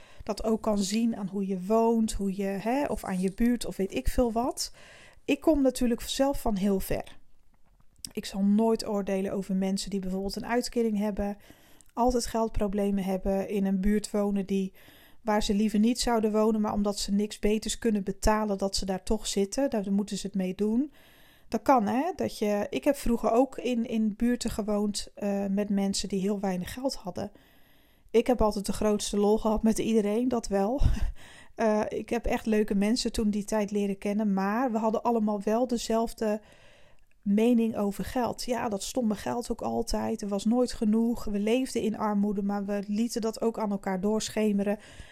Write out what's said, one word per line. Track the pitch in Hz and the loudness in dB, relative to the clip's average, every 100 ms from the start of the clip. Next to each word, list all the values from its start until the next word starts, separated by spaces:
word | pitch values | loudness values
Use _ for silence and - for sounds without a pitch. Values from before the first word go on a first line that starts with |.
| - - | -20 -12
dat | - 202 | -8 -4
ook | 220 226 | 0 0
kan | 220 208 | 0 0
zien | 185 214 233 214 | 0 0 0 0
aan | 196 | -4
hoe | 196 196 | -4 -4
je | 190 185 | -4 2
woont, | 226 226 233 220 | 2 4 2 0
hoe | - 196 190 | 0 -2 -2
je, | |
hè, | 196 196 214 269 294 | -4 -2 -2 0 -2
of | 214 | -4
aan | - 185 | -4 -2
je | 185 | -2
buurt, | 196 233 240 - | 0 0 0 -4
of | 190 | -4
weet | 190 - | -4 -2
ik | - | 0
veel | - 240 | 2 2
wat. | 220 262 - - - - - - - - | 0 -2 -4 -8 -12 -20 -20 -20 -10 -4
Ik | 277 | 0
kom | 330 294 | 4 4
natuurlijk | 262 247 240 233 | 4 2 0 -2
zelf | - - 277 277 | -4 0 0 0
van | 240 196 | 0 2
heel | 202 196 | 2 0
ver. | - - - - - - - - - _ - - - | 0 -4 -6 -14 -20 -20 -20 -20 -20 _ -20 -14 -12
Ik | - - | -10 -8
zal | 196 | -2
nooit | 202 208 226 226 - | 2 4 4 2 -2
oordelen | 202 196 190 196 | -4 -2 -2 -2
over | 202 190 190 | -4 -2 -2
mensen | 190 196 190 | 0 -2 -4
die | 196 | -4
bijvoorbeeld | 185 190 196 202 | -4 -4 -6 -6
een | - | -2
uitkering | 247 247 240 226 202 | -2 -2 0 0 0
hebben, | 208 196 202 202 - - - - - | -2 -2 -4 -6 -14 -20 -20 -20 -10
altijd | - 247 240 - | 0 2 2 0
geldproblemen | 226 226 - 208 208 202 196 | -2 0 0 0 0 0 0
hebben, | 185 185 196 196 190 | 0 -2 0 -2 -2
in | 202 196 | -2 0
een | 196 | 2
buurt | 196 208 - | 2 0 0
wonen | 208 202 202 185 | -2 0 -2 -2
die, | 196 190 - - - - - | -2 -2 -8 -20 -20 -20 -10
waar | - 208 | -2 0
ze | - | 2
liever | 202 214 208 | 2 2 4
niet | 220 247 | 4 2
zouden | 247 226 214 | 2 2 2
wonen, | 214 220 220 | 4 4 2
maar | 208 | 0
omdat | 214 202 202 | 0 0 0
ze | - | 0
niks | 202 208 - | 0 0 0
beters | 208 214 - - | 2 2 -2 -2
kunnen | 233 208 | 0 0
betalen, | 196 190 214 214 214 196 | -2 0 2 4 2 0
dat | 196 - | -2 -2
ze | 196 | -2
daar | 185 | -4
toch | - 214 - | -2 -2 0
zitten. | 202 196 269 277 | 0 0 0 0
Daar | 226 196 | 0 0
moeten | 196 208 196 | 0 0 -4
ze | 196 | -4
het | 190 | -2
mee | 185 185 | -2 0
doen. | 208 233 294 - - - - - - | 0 0 -2 -6 -20 -20 -20 -20 -6
Dat | 220 | -2
kan, | - 262 202 | 4 4 4
hè? | 240 330 311 | 0 0 -2
Dat | 220 - | -4 -2
je, | 208 202 - | 0 0 -2
ik | 262 | -2
heb | 294 277 | 0 2
vroeger | - 233 214 | 2 0 2
ook | 226 269 - | 2 2 0
in, | 240 240 233 | -4 -2 -2
in | 220 220 196 | 0 0 0
buurten | 233 247 - | 0 0 -2
gewoond, | - 208 208 208 - - - | -4 -2 0 0 -4 -8 -6
eh, | 202 202 196 | -2 -2 0
met | 196 208 | 0 0
mensen | 196 196 202 196 | 0 0 -2 -2
die | 196 | -2
heel | 196 196 | -2 0
weinig | 196 180 180 | -2 -2 -6
geld | - 262 - | -4 -4 -4
hadden. | 180 196 214 - _ - - - _ _ - | -8 -8 -10 -12 _ -20 -20 -20 _ _ 0
Ik | 220 240 | 2 4
heb | 226 | 4
altijd | 214 202 196 | 2 0 -2
de | |
grootste | - 214 208 - 202 | 0 0 0 0 2
lol | 202 214 | 4 4
gehad | 220 220 | 2 2
met | 220 220 | 2 2
iedereen, | - 220 202 214 254 | 2 2 2 0 0
dat | 233 - | -2 0
wel. | 196 196 277 | 0 2 4
<laughs> | - 208 - - - - - - | 4 4 0 -4 -14 -20 -14 -2
Eh, | 226 214 - | 0 2 0
ik | - 220 | -4 -4
heb | 233 - | -4 -2
echt | 233 226 | -2 0
leuke | 214 208 196 | 2 2 2
mensen | 208 247 226 | 2 2 0
toen | 233 208 | 0 0
die | 208 | 0
tijd | 202 220 202 | -2 -2 0
leren | 208 202 196 | 0 -2 -2
kennen, | 208 208 214 | -2 0 2
maar | 190 196 220 262 | 2 2 2 0
we | 220 | 0
hadden | 220 220 | 0 0
allemaal | 240 226 214 208 | 0 2 0 0
wel | 214 226 247 | 0 0 2
dezelfde | 233 - 226 226 - 220 214 - - - - - - - _ | -2 0 0 -2 -2 -2 -2 -6 -20 -20 -20 -20 -20 -20 _
mening | 202 202 233 233 226 220 | 0 4 6 4 2 0
over | 202 196 190 | -2 -2 -4
geld. | 254 220 - | -2 -2 -2
Ja, | - 240 254 | -4 -4 -2
dat | 202 | -4
stomme | - 262 220 202 | -4 -2 0 0
geld | 254 240 233 | -2 -4 -4
ook | 226 | -4
altijd. | 233 233 233 214 220 226 | -2 -2 0 -2 -2 -4
Er | 202 | -4
was | 196 214 | -2 2
nooit | 247 247 | 2 2
genoeg. | - 214 226 233 226 | 0 2 2 2 0
We | 214 202 | -2 -2
leefden | 214 254 262 233 | 2 0 0 -2
in | 220 220 | -2 -2
armoede, | 214 208 202 208 | 0 0 0 0
maar | 202 202 196 | -2 -4 -4
we | 202 202 | -4 -2
lieten | 208 233 233 | -2 -2 -2
dat | 220 - | -4 -2
ook | 226 226 | -2 -2
aan | 220 | -2
elkaar | 196 196 190 | -2 -2 -2
doorschemeren. | 208 220 - 214 214 202 202 208 - - - | 0 0 -2 0 2 2 0 -2 -6 -20 -20